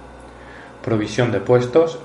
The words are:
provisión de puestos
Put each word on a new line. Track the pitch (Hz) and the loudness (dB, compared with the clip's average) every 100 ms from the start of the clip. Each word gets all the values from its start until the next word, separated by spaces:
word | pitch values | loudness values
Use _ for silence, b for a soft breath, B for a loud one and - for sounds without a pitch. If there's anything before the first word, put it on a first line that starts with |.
| - - B B B B B B | -20 -20 B B B B B B
provisión | - 110 107 - 120 | -4 -4 -4 -2 -2
de | 98 | -2
puestos | 98 123 123 160 165 - | 2 2 4 2 0 -2